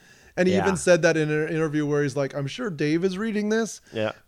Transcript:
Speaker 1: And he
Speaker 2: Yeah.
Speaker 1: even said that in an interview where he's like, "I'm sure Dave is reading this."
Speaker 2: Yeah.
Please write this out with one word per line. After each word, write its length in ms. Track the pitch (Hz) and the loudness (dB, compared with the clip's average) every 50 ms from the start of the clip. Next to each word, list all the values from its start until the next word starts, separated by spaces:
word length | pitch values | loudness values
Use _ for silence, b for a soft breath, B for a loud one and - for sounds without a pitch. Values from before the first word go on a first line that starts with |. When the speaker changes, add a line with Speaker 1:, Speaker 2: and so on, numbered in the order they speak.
| b b b b b b b | b b b b b b b
Speaker 1:
And 120 | - 180 | 0 2
he 60 | 185 185 | 2 2
Speaker 2:
Yeah. 80 | 196 190 | 2 2
Speaker 1:
even 140 | 190 190 | 2 0
said 240 | 160 - 180 175 175 | 2 4 4 4 6
that 160 | 160 170 165 | 4 4 2
in 140 | 160 156 151 | 2 0 0
an 180 | 151 151 156 160 | 0 -2 -2 -2
interview 360 | 170 156 160 156 143 151 151 | -2 -2 -2 0 0 0 0
where 180 | 143 147 147 147 | 0 0 0 0
he's 120 | 143 117 | 0 -2
like, 200 | 143 139 135 - | -2 -4 -4 -4
"I'm 120 | 147 139 | -6 -6
sure 220 | 135 - - - 214 | -6 -6 -6 -6 -6
Dave 340 | 170 139 151 147 156 170 175 | -4 -2 0 0 2 2 0
is 140 | 190 185 | 0 -2
reading 320 | 185 220 226 202 214 208 208 | -4 -4 -4 -2 -2 0 0
this." 320 | 214 226 226 - - - b b | 0 0 -2 -2 -6 -12 b b
Speaker 2:
Yeah. 200 | - 110 107 107 b b b | -4 -2 -2 -2 b b b